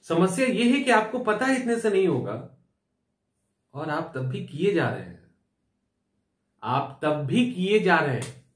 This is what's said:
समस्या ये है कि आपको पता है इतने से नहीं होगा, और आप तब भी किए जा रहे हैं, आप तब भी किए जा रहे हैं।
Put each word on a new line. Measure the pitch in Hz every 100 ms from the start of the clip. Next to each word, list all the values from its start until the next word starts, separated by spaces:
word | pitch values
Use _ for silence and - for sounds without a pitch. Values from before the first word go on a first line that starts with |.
समस्या | - 165 185 214 254
ये | 190 240
है | 277
कि | 254
आपको | 220 214 247
पता | 254 269 269
है | 262
इतने | 247 233
से | 220
नहीं | 196 185
होगा, | 135 95 117 - _ _ _ _ _ _ _ _ _ _ _ _
और | 135 156
आप | 151 165 135
तब |
भी | 127 - -
किए | 143 190
जा | 175 123
रहे | -
हैं, | - - _ _ _ _ _ _ _ _ _ _ _ _ _ _
आप | 110 131 135 -
तब | 151
भी | 151 139 214 240
किए | 180 185 214
जा | 185 165
रहे | 147 120
हैं। | - - _